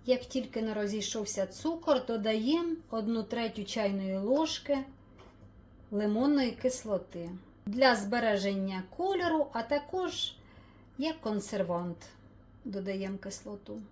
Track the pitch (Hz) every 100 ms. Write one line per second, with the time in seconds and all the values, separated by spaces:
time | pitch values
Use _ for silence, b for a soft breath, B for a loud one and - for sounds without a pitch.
0 | - 254 - 262 226 226 220 214 208 214
1 | 196 226 208 - 190 - 311 330 330 262
2 | 247 226 208 220 226 330 339 320 - 226
3 | 208 226 214 247 226 208 196 233 202 196
4 | 190 190 202 277 311 - - 277 269 -
5 | - - - - - - - - - 208
6 | 208 214 277 285 247 - 254 254 220 190
7 | - 175 170 180 - - - 226 262 226
8 | 202 240 226 202 196 196 190 185 185 -
9 | 370 381 349 320 285 233 226 294 285 370
10 | 349 - - - B B B B B -
11 | 302 320 220 208 202 208 175 170 175 170
12 | - - - - - - 262 196 190 196
13 | 196 196 202 196 214 202 - 214 202